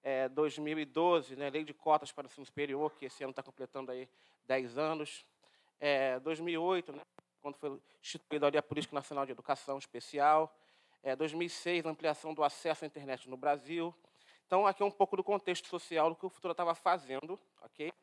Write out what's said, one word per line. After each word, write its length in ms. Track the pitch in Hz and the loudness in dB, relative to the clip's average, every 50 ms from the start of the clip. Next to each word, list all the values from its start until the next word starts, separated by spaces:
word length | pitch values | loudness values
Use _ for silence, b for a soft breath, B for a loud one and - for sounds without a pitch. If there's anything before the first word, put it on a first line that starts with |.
| - | -2
é, 240 | 139 135 131 135 | 0 0 0 0
dois 300 | 131 131 147 156 151 143 | 0 2 0 0 0 0
mil 220 | 151 151 151 156 156 | -4 -4 -4 -4 -4
e 60 | 151 | -4
doze, 500 | 139 127 156 170 180 175 165 131 120 135 | -2 0 2 4 6 6 4 2 -2 -10
né, 160 | 127 143 139 | -6 -6 -4
Lei 120 | 135 156 160 | -4 -4 -4
de 120 | 147 147 | -6 -12
Cotas 360 | _ - 156 151 151 147 131 | _ 4 4 4 4 4 -4
para 120 | - - 139 | -12 -12 -14
o 20 | |
Ensino 180 | 127 - - 139 | -14 -14 -18 -20
Superior, 480 | - _ 143 147 143 135 139 151 151 151 | -14 _ -6 -4 -2 -2 -2 -2 -2 -4
que 100 | - 139 | -6 -12
esse 180 | 127 - - 143 | -12 -10 -8 -10
ano 80 | 131 | -8
tá 120 | 131 - 131 | -8 -10 -12
completando 480 | - _ - 131 123 _ 135 131 127 | -14 _ -12 -14 -10 _ -10 -8 -8
aí 180 | 127 127 131 127 b b b b b b _ | -8 -10 -10 -12 b b b b b b _
dez 300 | - - 135 131 120 117 135 | 0 0 0 0 -2 -2 -2
anos, 440 | 156 156 160 156 151 147 - - - _ _ b b b b b b b b _ | 0 0 0 -2 -6 -8 -10 -16 -18 _ _ b b b b b b b b _
é, 400 | 147 147 143 135 135 135 127 127 | 0 2 2 4 2 2 0 0
dois 200 | 131 156 160 156 | -2 -4 -4 -2
mil 160 | 165 175 170 | -2 -2 -2
e 20 | |
oito, 340 | 160 170 180 190 175 165 - | 0 0 2 0 0 -2 -6
né, 120 | 139 147 - _ _ - _ _ _ _ | -14 -14 -16 _ _ -20 _ _ _ _
quando 160 | - 143 139 | -12 -12 -10
foi 220 | - 151 143 139 - b b b b | -8 -8 -8 -8 -8 b b b b
instituída 460 | - - - 160 _ _ 151 151 147 | -12 -12 -12 -12 _ _ 0 4 4
ali 100 | 143 139 | 4 4
a 60 | 151 - | 4 0
Política 320 | - 147 151 143 - 147 | 0 -4 -4 -4 -2 -4
Nacional 320 | 143 135 - 151 143 139 | -6 -6 -4 -4 -4 -4
de 40 | 131 | -4
Educação 460 | 127 - - - 139 - - - 139 | -6 -10 -2 -2 -2 -2 -2 -8 -8
Especial, 760 | 135 - _ - 120 - - - 143 143 151 151 156 160 156 _ b b b b b b b b b - | -8 -8 _ -12 -12 -12 -6 0 4 6 8 8 6 4 2 _ b b b b b b b b b -4
é, 120 | 135 131 | -4 -2
dois 200 | 131 156 156 147 | 0 -2 -2 0
mil 100 | 165 175 | -2 -4
e 40 | 170 | -4
seis, 340 | - - - 175 175 170 156 | -4 -6 -2 0 0 0 0
ampliação 480 | 165 151 - 170 156 151 - - 160 156 | -2 -6 0 0 -2 -2 -2 -6 -8 0
do 100 | 147 151 | 2 2
acesso 400 | 139 - - - 165 156 - 160 | 2 2 0 -2 -2 -2 -2 -4
à 40 | |
internet 420 | 151 _ 151 139 139 131 123 - 131 | -12 _ -12 -8 -8 -8 -8 -8 -12
no 80 | 131 | -12
Brasil. 560 | 127 135 147 143 143 123 139 165 170 165 175 170 _ b b b b b b b b b | -2 0 0 0 0 -2 -6 -4 -4 -4 -4 -6 _ b b b b b b b b b
Então, 180 | _ 180 190 208 | _ 4 6 6
aqui 160 | 196 190 - | 4 4 4
é 40 | 202 | 0
um 60 | 202 | 0
pouco 240 | - - 196 - - | 4 4 2 4 4
do 80 | 190 190 | -2 2
contexto 440 | - 208 196 - 185 180 - - | 2 0 2 2 -2 -2 -2 -4
social 420 | - 180 175 - - 170 160 151 165 | -6 -8 -8 -6 -2 2 4 4 4
do 60 | 165 | 2
que 100 | - - | 0 -8
o 40 | 185 | -10
Futura 260 | - - - 185 165 | -10 -6 -4 -4 -2
tava 180 | 180 175 170 165 | 0 2 0 0
fazendo, 680 | - - 185 180 180 143 127 131 131 151 160 190 - _ _ _ _ | 2 4 4 4 4 0 -6 -6 -6 -6 -8 -12 -12 _ _ _ _
ok? 320 | - - _ - 151 165 - _ | -20 -20 _ -8 -8 -8 -8 _